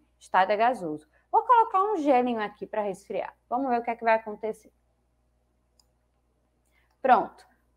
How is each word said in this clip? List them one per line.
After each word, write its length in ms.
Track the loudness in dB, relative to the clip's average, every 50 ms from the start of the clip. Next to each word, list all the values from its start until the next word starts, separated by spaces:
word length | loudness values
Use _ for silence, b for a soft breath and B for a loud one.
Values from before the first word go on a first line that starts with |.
| _ _ _ _
estado 320 | -8 0 2 2 2 2
é 60 | 2
gasoso. 500 | 0 0 0 0 -2 -6 -8 -10 -10 -14 _ _ _ _ _
Vou 120 | -2 0
colocar 400 | 2 4 4 4 4 2 2 0
um 140 | 0 0 -2 0
gelinho 420 | 2 2 2 2 2 0 -2 -4
aqui 260 | -6 -8 -10 -12 -14
pra 140 | -8 -6 -6
resfriar. 540 | -4 -6 -6 -10 -10 -10 -8 -8 -8 -8 -12 _ _ -8
Vamos 180 | -6 -4 -2 -2
ver 120 | -2 -2
o 20 |
que 80 | -4 -4
é 60 | -6
que 80 | -2 0
vai 100 | 0 0
acontecer. 580 | 0 0 -6 -12 -8 -8 -8 -8 -10 -14 _ _ _ _ _ _ _ _ _ _ _ _ _ _ _ _ _ _ _ _ _ _ _ _ _ _ _ _ _ _ _ _ _ _ _ _ _ _ _ _ _ _ _ _ _ _ _
Pronto, 440 | 2 4 4 4 2 -2 -8 -20 _ _ _ _ _ _ _